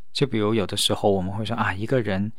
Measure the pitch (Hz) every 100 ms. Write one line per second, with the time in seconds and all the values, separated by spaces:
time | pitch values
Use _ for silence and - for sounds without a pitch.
0 | - - 135 117 104 113 95 101 - 104
1 | 107 98 92 104 107 - 104 98 113 135
2 | 107 113 208